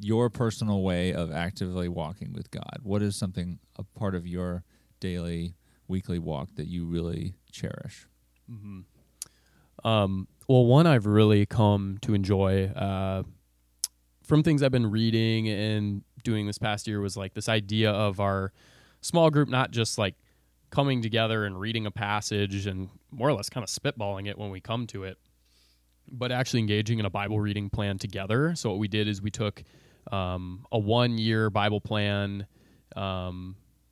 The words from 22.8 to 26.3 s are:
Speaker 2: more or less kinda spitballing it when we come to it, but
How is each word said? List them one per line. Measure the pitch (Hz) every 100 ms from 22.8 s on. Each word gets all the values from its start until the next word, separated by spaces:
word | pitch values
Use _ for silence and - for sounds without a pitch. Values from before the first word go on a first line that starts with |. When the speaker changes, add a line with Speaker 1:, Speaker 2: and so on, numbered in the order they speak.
| 92 - -
Speaker 2:
more | 139 131
or |
less | 113 -
kinda | 127 101
spitballing | - 143 120 101 98 101
it | 101
when | 104
we | 95
come | - 117 117
to | 101
it, | 95 - _ _ _ _ _ _ _ _ -
but | 127 123